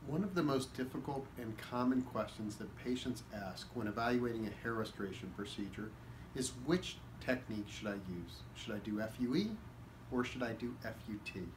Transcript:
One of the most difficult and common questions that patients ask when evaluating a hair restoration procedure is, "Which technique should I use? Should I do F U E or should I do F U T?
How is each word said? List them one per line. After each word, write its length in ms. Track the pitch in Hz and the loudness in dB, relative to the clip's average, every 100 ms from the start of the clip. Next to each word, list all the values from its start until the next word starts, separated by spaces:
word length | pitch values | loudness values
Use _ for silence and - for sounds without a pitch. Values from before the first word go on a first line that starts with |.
| 139 | 0
One 160 | 156 | 2
of 120 | 202 180 | 4 4
the 80 | |
most 320 | 151 135 127 - | 6 6 2 0
difficult 500 | 131 - 131 135 - - | 0 0 -2 -2 -2 -6
and 200 | 117 110 | -4 -4
common 460 | - 123 123 131 | -2 4 6 6
questions 540 | 127 117 107 - 107 104 | 4 0 0 0 -4 -4
that 180 | 101 - | -6 -6
patients 460 | 120 127 131 120 - | 0 0 0 -4 -4
ask 340 | 104 95 92 - | -6 -4 -6 -6
when 140 | 123 104 | -2 0
evaluating 580 | 104 117 123 120 113 107 | 2 4 6 4 2 0
a 60 | 101 | 0
hair 120 | 113 | 0
restoration 600 | 113 110 - 101 92 95 90 | 2 0 0 -2 -2 -6 -4
procedure 540 | 101 - 98 98 107 - - - - - | -4 -2 -4 -2 -6 -6 -12 -12 -8 -2
is, 160 | 123 120 127 | -2 0 4
"Which 320 | 180 - - - - | 4 4 -8 -10 -8
technique 480 | - 127 - 107 101 | 0 0 2 -2 -2
should 200 | - 110 | -2 -2
I 80 | 101 | -2
use? 480 | 92 87 85 - - | -2 -4 -6 -10 -12
Should 220 | - - 104 | -10 -4 -2
I 40 | |
do 220 | 104 104 | 0 0
F 180 | 110 - | 0 2
U 160 | 123 143 | 4 6
E 220 | 214 220 - - - - - | 4 0 -8 -12 -14 -14 -2
or 120 | 127 | 2
should 200 | 123 127 | 2 2
I 100 | 120 | 0
do 220 | 110 120 123 | 0 -2 -2
F 120 | 113 110 - | -6 -6 -4
U 120 | 104 - | -6 -4
T? 220 | 95 87 | -4 -6